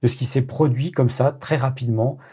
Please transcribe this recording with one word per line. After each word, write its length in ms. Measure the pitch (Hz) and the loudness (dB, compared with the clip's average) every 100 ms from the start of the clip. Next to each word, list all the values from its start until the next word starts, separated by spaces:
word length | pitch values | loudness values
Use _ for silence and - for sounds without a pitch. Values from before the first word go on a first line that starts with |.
de 60 | 123 | 2
ce 100 | - | 0
qui 80 | 123 | -2
s'est 160 | 135 | -2
produit 480 | 127 - 151 120 156 | -2 2 2 2 -2
comme 220 | 170 123 | 2 0
ça 200 | - 131 | 4 0
très 260 | 143 - 147 | 0 -4 -2
rapidement, 600 | 131 131 120 110 120 - - | -2 -2 -2 0 0 -2 -14